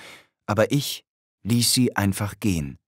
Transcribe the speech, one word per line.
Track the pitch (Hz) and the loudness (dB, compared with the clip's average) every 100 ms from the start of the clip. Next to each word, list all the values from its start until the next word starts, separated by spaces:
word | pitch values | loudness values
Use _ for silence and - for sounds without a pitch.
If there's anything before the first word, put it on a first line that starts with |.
| - - _ _ - | -16 -20 _ _ -4
aber | 104 110 | 0 2
ich | 143 - - _ _ _ _ | 2 -2 -10 _ _ _ _
ließ | 95 120 117 | 0 2 2
sie | 127 120 - | 2 2 2
einfach | 101 92 104 - | 0 0 -4 -2
gehen. | 107 85 69 64 | -2 0 -4 -12